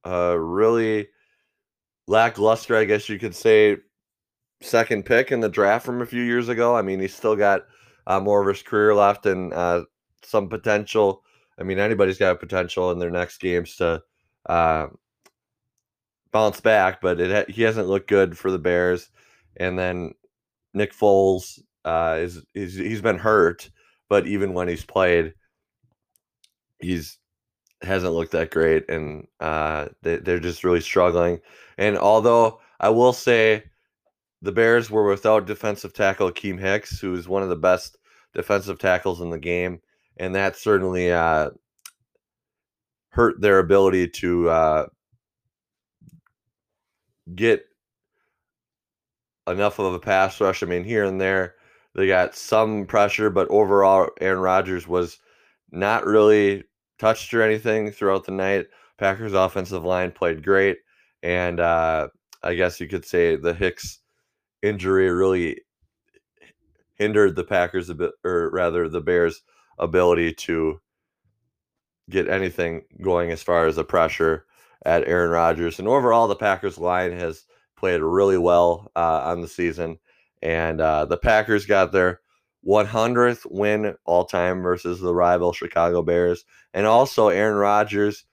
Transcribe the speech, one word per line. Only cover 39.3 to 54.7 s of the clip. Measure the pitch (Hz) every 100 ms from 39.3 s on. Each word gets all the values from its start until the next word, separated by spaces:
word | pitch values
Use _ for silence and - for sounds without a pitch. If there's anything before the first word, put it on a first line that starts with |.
the | 82
game, | 80 87 90 87 _ _ _ -
and | 92 95
that | 98 -
certainly, | 113 101 92 92 90
uh, | 87 82 80 76 - _ _ - _ _ _ _ _ _ _ _ _ _ _ _
hurt | - 117 -
their | 104 95
ability | 85 98 98 92 87
to, | - 90 87 85
uh, | 82 80 78 - _ _ _ _ _ _ _ _ _ _ _ - _ _ _ _ _ _ _ _ _ _ _ -
get | 87 113 135 _ _ _ _ _ _ _ _ _ _ _ _ _ _ _ _ _ _ -
enough | 92 104 101
of | 95
a | 90
pass | 107 95 95 -
rush. | 98 92
I | 87
mean, | 87
here | 95 113
and | 101 95
there, | 95 95 90 _ _ _ _ -
they | 95
got | 92 90 -
some | - 110 110 107 95
pressure, | 107 104 - 107
but | 95 90
overall, | 104 101 101 98 95 85 -
Aaron | 92 92
Rodgers | 92 95 92